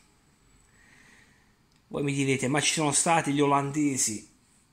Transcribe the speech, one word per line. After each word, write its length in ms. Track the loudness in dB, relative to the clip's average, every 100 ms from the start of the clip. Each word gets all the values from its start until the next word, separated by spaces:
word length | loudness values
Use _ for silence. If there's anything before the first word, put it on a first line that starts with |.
| _ _ _ _ _ _ _ _ _ -20 -20 -20 _ _ _ _ _ _ -12
Voi 160 | -6
mi 100 | -4
direte, 360 | -2 0 0 0
"Ma 120 | 0
ci 120 | 0
sono 200 | 0 0
stati 400 | 0 2 2 2
gli 80 | 2
olandesi 880 | 2 2 0 -2 -2 0 -4 -4 -12 _ _ _ _